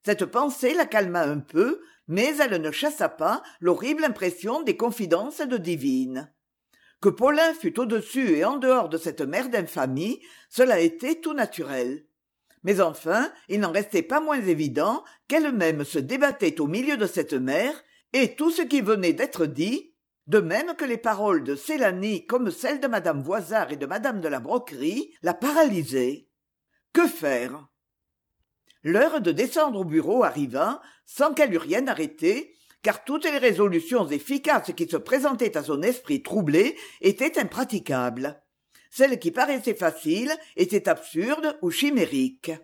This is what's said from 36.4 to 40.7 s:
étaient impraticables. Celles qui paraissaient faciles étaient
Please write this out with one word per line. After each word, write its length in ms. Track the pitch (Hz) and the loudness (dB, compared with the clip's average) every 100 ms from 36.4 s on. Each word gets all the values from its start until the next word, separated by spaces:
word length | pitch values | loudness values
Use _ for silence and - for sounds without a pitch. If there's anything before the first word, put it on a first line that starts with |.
| 156 151 240 - - - | 4 4 4 0 -16 0
étaient 380 | 190 202 277 - | 0 2 0 0
impraticables. 1040 | 214 - 262 196 - 131 123 117 139 151 _ _ _ _ _ | -4 -4 -4 -4 -2 0 0 -2 -8 -8 _ _ _ _ _
Celles 280 | - 269 247 | 4 4 4
qui 120 | 339 | -2
paraissaient 420 | 254 285 269 220 | 0 0 0 -2
faciles 600 | 208 170 160 156 185 254 311 - - | 0 -2 0 -2 0 -2 -4 -8 0
étaient 320 | 185 | 2